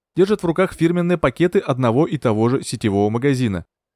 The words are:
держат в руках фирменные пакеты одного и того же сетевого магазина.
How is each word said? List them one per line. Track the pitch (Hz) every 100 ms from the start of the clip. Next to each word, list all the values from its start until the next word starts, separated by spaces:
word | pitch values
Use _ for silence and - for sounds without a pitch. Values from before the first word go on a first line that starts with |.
| _ -
держат | 190 208
в | 170
руках | 160 190
фирменные | - 165 175 175 175
пакеты | 139 - 175 202
одного | - 127 123 120 165
и | 160
того | 120 107 113
же | 135
сетевого | - 120 107 101 104
магазина. | 117 143 131 117 90 - _ _